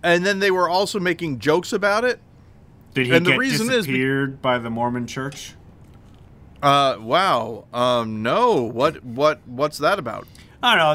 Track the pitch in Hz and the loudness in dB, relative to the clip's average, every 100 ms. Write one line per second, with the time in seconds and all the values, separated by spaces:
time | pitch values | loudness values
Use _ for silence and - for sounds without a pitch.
0 | 175 175 190 196 202 185 170 180 196 214 | 2 2 2 0 2 2 2 2 0 0
1 | 180 170 165 123 139 170 - 208 202 208 | -2 -2 -4 -2 0 0 0 -2 0 0
2 | 247 - - - - - - - - 131 | 0 -4 -10 -20 -20 -20 -20 -20 -8 -4
3 | 123 165 175 131 262 226 233 247 147 127 | 2 2 4 2 0 -2 0 0 0 0
4 | 131 135 139 135 131 123 117 113 120 123 | 0 0 -2 -2 -2 -2 -2 -2 -2 -2
5 | 120 135 139 - - - - - - - | -6 -8 -8 -10 -16 -20 -20 -20 -20 -20
6 | - - - - - - 143 143 135 104 | -20 -20 -20 -20 -20 -2 2 4 2 -2
7 | 110 160 190 127 117 107 104 120 123 120 | -2 0 2 0 -2 -8 -8 -2 0 0
8 | 110 110 117 185 247 170 110 113 151 - | -2 -4 -2 2 2 2 0 0 -2 -2
9 | 127 117 151 147 - 123 151 - 156 202 | -8 0 0 0 -6 -4 -4 0 0 0
10 | 120 101 - - - - 247 202 156 | -4 -10 -14 -20 -20 -4 2 4 4